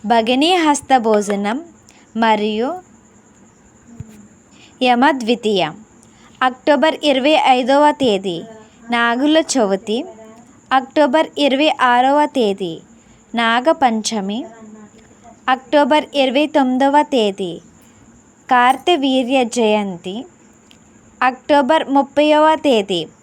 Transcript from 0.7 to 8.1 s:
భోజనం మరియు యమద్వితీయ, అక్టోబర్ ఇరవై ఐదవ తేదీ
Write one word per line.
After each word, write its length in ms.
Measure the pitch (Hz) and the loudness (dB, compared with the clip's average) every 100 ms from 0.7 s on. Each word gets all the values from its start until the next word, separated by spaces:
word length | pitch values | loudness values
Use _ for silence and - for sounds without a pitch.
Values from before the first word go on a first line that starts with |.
| 285 - 262 220 | -2 0 0 2
భోజనం 520 | 208 202 202 202 247 339 - _ - _ 220 226 | 0 0 -4 -4 -6 -10 -20 _ -20 _ -2 0
మరియు 460 | 214 214 214 254 359 _ _ _ _ _ _ - _ _ _ - 233 - - - _ _ - - _ 254 | 0 -2 -4 -6 -8 _ _ _ _ _ _ -20 _ _ _ -20 -20 -20 -20 -20 _ _ -20 -20 _ 0
యమద్వితీయ, 760 | 240 277 269 226 233 214 196 156 - - - - _ - - 254 | 2 2 0 -2 -2 0 -2 -2 -8 -20 -20 -20 _ -20 -4 -4
అక్టోబర్ 480 | 240 - 285 311 - 294 | -2 -2 0 0 0 -2
ఇరవై 240 | 269 269 311 - 254 | 0 2 2 2 0
ఐదవ 280 | 247 277 294 294 | 2 2 2 2
తేదీ 380 | 262 | -2